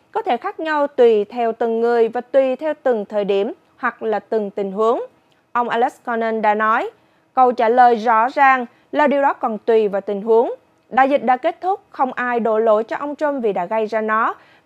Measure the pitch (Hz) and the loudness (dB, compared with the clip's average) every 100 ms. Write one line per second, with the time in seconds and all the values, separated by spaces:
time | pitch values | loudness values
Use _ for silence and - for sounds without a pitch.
0 | _ 427 381 240 381 - 320 302 285 - | _ -6 -4 -4 -4 -8 -4 -2 -2 2
1 | 233 214 202 247 226 226 233 226 233 240 | 4 4 0 -4 -4 -2 -2 0 0 2
2 | 226 247 240 269 269 254 311 302 262 226 | 0 -2 -2 0 0 -2 -4 -4 -2 -2
3 | 202 214 196 196 220 370 _ _ 240 - | -2 -4 0 0 -2 -6 _ _ -8 -6
4 | 226 208 - 220 202 208 196 190 220 302 | -4 -4 -4 -4 -4 -6 -6 -2 0 0
5 | 508 _ _ _ _ 240 240 226 262 - | -4 _ _ _ _ -4 -2 0 -2 -4
6 | - 226 226 220 214 214 220 233 415 - | -8 -4 -4 -2 0 0 0 0 -4 -12
7 | _ _ _ - 254 240 226 247 247 226 | _ _ _ 2 2 2 2 6 6 4
8 | 233 220 240 294 269 262 233 _ _ 277 | 2 2 2 2 4 4 -2 _ _ 0
9 | 294 233 277 370 240 214 - 220 208 196 | 2 2 0 0 -4 -4 0 2 2 -2
10 | 202 202 226 226 294 508 _ _ _ 226 | -4 -4 2 2 2 -4 _ _ _ 0
11 | 269 277 226 254 320 349 359 403 _ - | 2 2 0 -2 -2 -4 -4 -6 _ -4
12 | 262 - 247 240 226 214 226 214 226 320 | -4 -4 -4 -2 0 0 2 2 0 -6
13 | 294 285 302 277 226 185 175 226 214 220 | -8 -4 -4 -2 -2 -4 -4 -4 -4 -4
14 | 220 220 262 415 _ _ | -2 -2 -2 -4 _ _